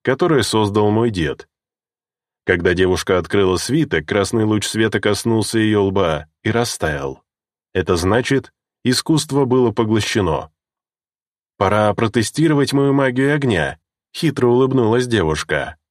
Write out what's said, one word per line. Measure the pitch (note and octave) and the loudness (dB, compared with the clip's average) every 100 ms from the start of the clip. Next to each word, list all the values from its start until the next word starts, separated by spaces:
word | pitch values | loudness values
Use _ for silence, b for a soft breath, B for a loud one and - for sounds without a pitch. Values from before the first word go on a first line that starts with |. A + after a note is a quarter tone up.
которое | - C3 F3+ D3 | -4 0 2 2
создал | G#2 A2 G#2 G#2 G#2 | 2 0 0 2 2
мой | G#2+ A#2+ | 2 0
дед. | F#2+ D2 B1+ - _ _ _ _ _ _ _ _ _ - | -2 -4 -6 -14 _ _ _ _ _ _ _ _ _ -2
Когда | F2+ F2 | 0 2
девушка | F2+ F#2 F2+ - F2+ | 2 2 0 0 -2
открыла | E2 G2+ F#2+ F2+ | 0 0 2 0
свиток, | - D3+ D3 - - | -2 -2 0 -2 -2
красный | G2+ G2 A#2 | -2 0 0
луч | G#2+ G#2+ | 0 0
света | - A2 A2 G#2+ | -2 -2 0 0
коснулся | G#2 G2+ A#2 A2+ G#2 A2+ | -2 -2 0 0 0 0
её | G#2+ G#2 | 2 2
лба | G2 G2 F2 D2+ - _ | 2 0 0 -2 -8 _
и | A2+ | -4
растаял. | A2 A#2+ - D#2+ D2 C#2 C2+ _ _ _ _ _ | -2 -2 -4 -6 -4 -8 -12 _ _ _ _ _
Это | F#2 F2+ F2+ | -4 0 0
значит, | F2+ A2+ B2 C3+ - _ _ _ | 0 0 0 -2 -4 _ _ _
искусство | B2 B2 - D#3 - C#3 | -2 -2 0 -2 0 -2
было | B2+ B2+ A#2+ | 2 2 2
поглощено. | G#2+ A2 A2 - A2+ F2+ C#2+ - _ _ _ _ _ _ _ _ _ _ - | 0 0 0 0 0 0 -2 -6 _ _ _ _ _ _ _ _ _ _ -2
"Пора | F#2+ G#2 G#2+ | 0 2 2
протестировать | - A2+ A#2+ G#2+ - D#3+ D3 C3+ | 0 0 0 -2 0 2 2 0
мою | C#3 C#3 | 0 2
магию | C#3 C3+ B2 C#3 | 2 0 0 0
огня", | D3 C3 F#2 C#2 - _ _ _ - | 0 0 0 -2 -6 _ _ _ -4
хитро | D#3+ D3 B2 | -4 2 2
улыбнулась | A#2+ C3 C3 A2 A#2+ B2 | 4 2 2 2 2 0
девушка. | A2 D#2+ D2+ - D2+ C2+ - _ | 0 0 -2 -2 -4 -4 -12 _